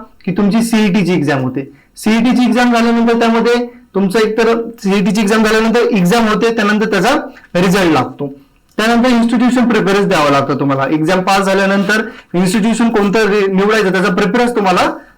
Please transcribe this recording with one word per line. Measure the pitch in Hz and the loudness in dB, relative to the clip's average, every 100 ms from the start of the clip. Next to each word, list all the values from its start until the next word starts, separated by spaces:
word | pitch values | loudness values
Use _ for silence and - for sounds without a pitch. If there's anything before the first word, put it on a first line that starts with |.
| - - - | -8 -10 -6
की | |
तुमची | 196 202 226 | -2 0 0
सीईटी | 226 226 214 202 170 | 0 0 2 0 0
ची | |
एक्झाम | 175 143 139 | -2 -2 -2
होते. | 127 131 135 - _ - | -4 -6 -10 -16 _ -8
सीईटी | 214 226 240 247 | -2 0 0 2
ची | 240 | 2
एक्झाम | 240 247 | 2 2
झाल्यानंतर | 233 233 233 233 233 | 2 2 2 0 2
त्यामध्ये | 233 226 233 240 240 - - 190 | 0 0 0 0 -2 -12 -8 -4
तुमचं | 190 220 | -2 0
एकतर | 214 226 226 226 - - | 0 0 0 0 -4 -6
सीईटी | 190 202 196 | -2 0 0
ची | 208 | 0
एक्झाम | 202 220 | 0 0
झाल्यानंतर | 214 220 226 240 | 2 2 0 0
एक्झाम | 233 220 175 233 220 | 0 0 2 2 0
होते, | 208 226 233 | 0 -2 0
त्यानंतर | 202 214 220 | -2 0 0
त्याचा | 196 208 302 - - - 175 | 0 0 -2 -4 -14 -6 -2
रिझल्ट | 185 196 175 | 0 2 2
लागतो. | 143 123 - 143 - - _ _ - | 0 -2 -6 -12 -12 -20 _ _ -4
त्यानंतर | 220 233 254 | 0 2 2
इन्स्टिट्यूशन | 233 233 247 247 254 240 | 2 2 2 2 2 2
प्रेफरन्स | 214 180 202 185 | 0 0 0 0
द्यावा | 170 147 | 0 2
लागतो | 139 135 135 | 0 0 -2
तुम्हाला. | 139 135 135 | -2 -2 -2
एक्झाम | 156 156 185 | -2 0 0
पास | 185 196 | 0 0
झाल्यानंतर | 190 196 190 196 190 214 233 - - | 0 0 2 0 0 -2 -4 -12 -6
इन्स्टिट्यूशन | 175 185 226 220 226 226 | -2 0 0 0 0 0
कोणतं | 220 202 220 | 0 0 2
रे-, | 208 208 196 | 2 0 0
निवडायचं, | 190 208 220 190 | 0 0 0 0
त्याचा | 185 196 | 0 0
प्रेफरन्स | 185 208 240 240 226 | 0 0 0 0 0
तुम्हाला | 196 180 311 - - | 0 0 0 -4 -14